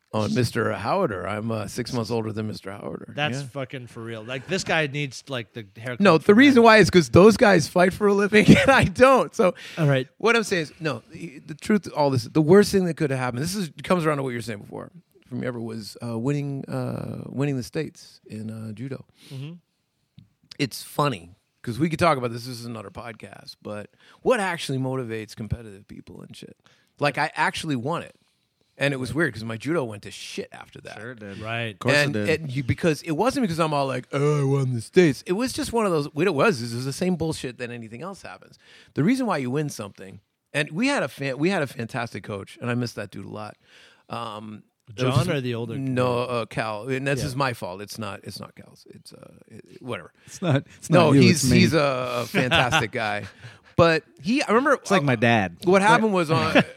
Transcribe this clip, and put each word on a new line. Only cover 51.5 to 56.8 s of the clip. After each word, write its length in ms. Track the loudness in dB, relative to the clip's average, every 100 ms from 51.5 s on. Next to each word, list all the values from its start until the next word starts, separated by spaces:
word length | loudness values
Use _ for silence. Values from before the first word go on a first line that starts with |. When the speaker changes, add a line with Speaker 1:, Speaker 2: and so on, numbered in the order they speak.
Speaker 3:
me. 80 | 6
Speaker 1:
he's 140 | 6
a, 500 | 4 0 -2 -4 -6
a 20 | -4
fantastic 640 | -2 0 2 2 0 -2
Speaker 2:
<laughs> 120 | -4
Speaker 1:
guy. 200 | -4 -4 -8 -18 -20 -20 _ 2
But 260 | 4 4 -4 _
he, 220 | -4 -2
I 40 | 2
remember 240 | 2 2
Speaker 3:
It's 180 | 0 0
like 100 | 0
Speaker 1:
uh, 40 | 2
Speaker 3:
my 100 | 2
dad. 400 | 4 4 0 -4
Speaker 1:
what 180 | 2 4
happened 300 | 4 4 4
Speaker 3:
What? 160 | 0 0
Speaker 1:
was 20 |
on 320 | 0 2 2 2 -4